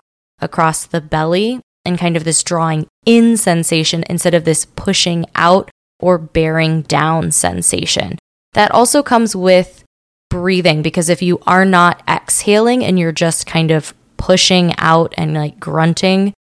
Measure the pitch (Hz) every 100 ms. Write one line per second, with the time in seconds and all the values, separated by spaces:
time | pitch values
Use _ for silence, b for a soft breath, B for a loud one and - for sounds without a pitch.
0 | _ _ _ _ - - 160 160 - 170
1 | 151 156 160 180 220 247 - _ 175 180
2 | 175 165 160 156 - 175 165 156 160 _
3 | - 233 233 226 - 165 165 160 156 165
4 | - 175 180 165 160 160 - - - 185
5 | 175 170 165 - 170 190 - _ _ _
6 | 180 175 160 165 160 160 160 160 147 143
7 | 156 165 165 - 87 90 - - - -
8 | 87 - _ _ _ 226 214 - 240 294
9 | 277 233 220 190 185 185 180 - _ _
10 | _ _ _ 180 180 180 170 151 160 170
11 | 165 170 175 175 - 180 190 180 175 -
12 | - 165 - - - 208 233 254 - 185
13 | 165 151 165 - - 165 160 156 - -
14 | _ - - 185 - 185 175 - 160 165
15 | 165 - 156 156 151 - - 160 160 165
16 | 190 190 196 -